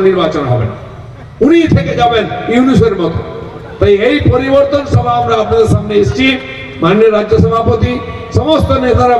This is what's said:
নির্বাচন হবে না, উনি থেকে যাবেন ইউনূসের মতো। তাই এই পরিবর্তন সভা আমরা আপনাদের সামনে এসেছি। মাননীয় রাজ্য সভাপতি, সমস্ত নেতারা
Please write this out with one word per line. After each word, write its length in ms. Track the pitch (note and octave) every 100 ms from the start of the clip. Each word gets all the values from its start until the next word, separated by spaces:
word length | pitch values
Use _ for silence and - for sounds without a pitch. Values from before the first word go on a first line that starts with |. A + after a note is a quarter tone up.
| F#3+
নির্বাচন 360 | F3+ D#3+ D#3 C3+
হবে 140 | A#2+ G2+
না, 60 | - - - - - - - C4+
উনি 120 | E4+ D#4+ -
থেকে 180 | - -
যাবেন 240 | A#3+ A#3 F3 - -
ইউনূসের 420 | A#3+ B3+ A3 A3+ F#3
মতো। 180 | F3 E3 - - - - - -
তাই 160 | G3 G3+ A#3
এই 100 | D4 -
পরিবর্তন 520 | B3+ C4+ C#4 C#4 C#4+ C4+
সভা 200 | - B3 A#3+
আমরা 160 | A#3+ A3+
আপনাদের 260 | G#3 A3+ G#3+
সামনে 200 | G#3 G#3 G#3
এসেছি। 260 | G3 - C4 B3+ - - - -
মাননীয় 300 | E3 G#3 A3+
রাজ্য 200 | G#3 G#3 A3
সভাপতি, 500 | - A3+ A3+ A3+ B3 B3 - - - -
সমস্ত 320 | D4 D#4 G#3 B3+
নেতারা 320 | B3+ A#3 B3 A#3+